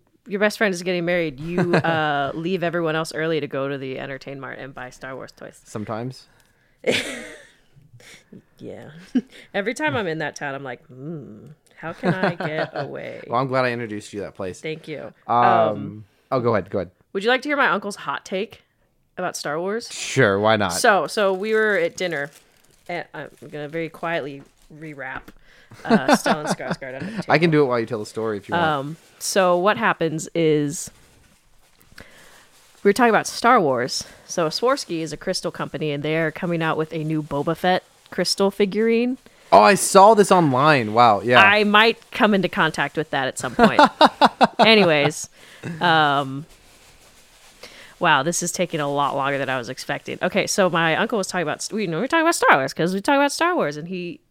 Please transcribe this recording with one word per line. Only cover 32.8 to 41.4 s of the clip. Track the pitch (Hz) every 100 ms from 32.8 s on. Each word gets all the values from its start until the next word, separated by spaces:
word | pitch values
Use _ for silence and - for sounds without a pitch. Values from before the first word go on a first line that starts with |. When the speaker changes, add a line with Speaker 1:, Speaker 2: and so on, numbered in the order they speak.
Speaker 1:
we | 202
were |
talking | 202 240
about | 196 -
Star | - 240 247
Wars. | 151 123 127 - - - -
So | - 160
Swarovski | - 240 277 - 170
is | 160
a | 151
crystal | - 180 175
company, | - 147 139 156
and | 143
they're | 151 160 156
coming | - 170 170
out | 160 151
with | 156
a | 165
new | 151 156
Boba | 151 143 147 160
Fett | 185 185 - _ -
crystal | - 180 - 196
figurine. | - 202 196 226 233 247 262 - _ -
Speaker 2:
Oh, | 190
I | 208
saw | 196 - 196 202
this | 214 196
online. | 185 156 127 151 143 107
Wow, | 107 120 101
yeah. | 110 123